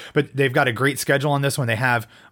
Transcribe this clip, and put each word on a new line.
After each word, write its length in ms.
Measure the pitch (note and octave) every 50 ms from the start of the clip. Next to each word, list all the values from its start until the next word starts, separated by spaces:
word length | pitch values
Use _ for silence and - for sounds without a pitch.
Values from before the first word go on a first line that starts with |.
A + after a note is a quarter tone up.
| - - -
But 200 | D3+ C#3+ - -
they've 180 | C3+ C#3 C3+ B2+
got 160 | D3+ C#3 B2+
a 40 | A2+
great 260 | G#2 C3 C#3+ C3+ -
schedule 340 | - - C#3 C3+ C3+ D3+ C#3+
on 100 | C#3 C#3+
this 160 | C#3 - -
one. 80 | C3
They 100 | A#2 A2+
have 300 | G2+ C3 B2+ B2 A#2 A2+ - - - - -